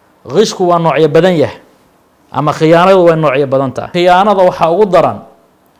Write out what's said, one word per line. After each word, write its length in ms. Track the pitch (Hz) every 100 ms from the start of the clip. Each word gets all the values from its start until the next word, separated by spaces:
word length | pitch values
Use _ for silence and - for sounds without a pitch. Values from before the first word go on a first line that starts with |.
| _ _ -
Qishku 380 | 165 220 - 180
waa 100 | 170
noocyo 280 | 165 139 156
badan 240 | 156 180
yahay, 240 | 170 113 - _ _ _ _ _ _ _
ama 200 | 127 147
khiyaanadu 500 | 139 160 165 190 190 170
way 100 | 160
noocyo 320 | 151 135 135
badan 240 | 135 135
tahay. 160 | 120 120
Khiyaanada 520 | 175 180 180 208 196 180
waxaa 240 | - 165
ugu 140 | 180 208
daran 340 | 175 139 104 - _ _ _ _